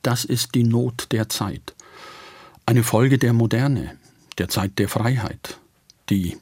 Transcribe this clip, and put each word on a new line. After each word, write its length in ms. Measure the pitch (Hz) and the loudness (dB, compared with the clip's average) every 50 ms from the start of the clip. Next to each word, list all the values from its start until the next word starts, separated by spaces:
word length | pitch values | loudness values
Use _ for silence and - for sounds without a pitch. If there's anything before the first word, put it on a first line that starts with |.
Das 220 | - 127 120 117 - | 0 0 -2 -2 -2
ist 300 | - - 117 - - - | -2 -2 -2 -2 -2 2
die 80 | 127 | 2
Not 460 | 120 117 113 117 123 127 120 - - _ | 2 4 2 2 0 -2 -6 -8 -6 _
der 180 | - 110 110 - | -2 -2 -2 -4
Zeit, 460 | - - 107 98 - - _ - _ - - - - - - - - - - - - - - - - - _ | -4 -4 -4 -6 -6 -10 _ -18 _ -20 -20 -20 -20 -20 -20 -20 -20 -20 -20 -20 -20 -20 -20 -20 -20 -8 _
eine 180 | - 123 123 113 | 2 2 2 2
Folge 340 | - - 110 127 135 135 123 | 4 4 4 6 6 4 4
der 140 | 131 120 | 4 2
Moderne, 640 | 117 117 117 113 - 117 135 143 139 98 65 - - - _ - _ _ _ _ - - | 4 4 2 2 2 0 0 0 0 -2 -4 -8 -12 -18 _ -20 _ _ _ _ -6 -6
der 100 | 92 85 | -4 -2
Zeit 300 | - - 98 98 - - | -2 -2 -4 -2 0 -2
der 100 | 101 98 | -2 -2
Freiheit, 720 | - 110 110 120 135 123 98 - - - - - - - _ _ _ _ _ _ _ _ _ - | 0 -2 0 0 0 0 -2 -4 -8 -12 -14 -16 -16 -18 _ _ _ _ _ _ _ _ _ 0
die 280 | 104 98 90 85 - - | 0 0 0 -4 -8 -8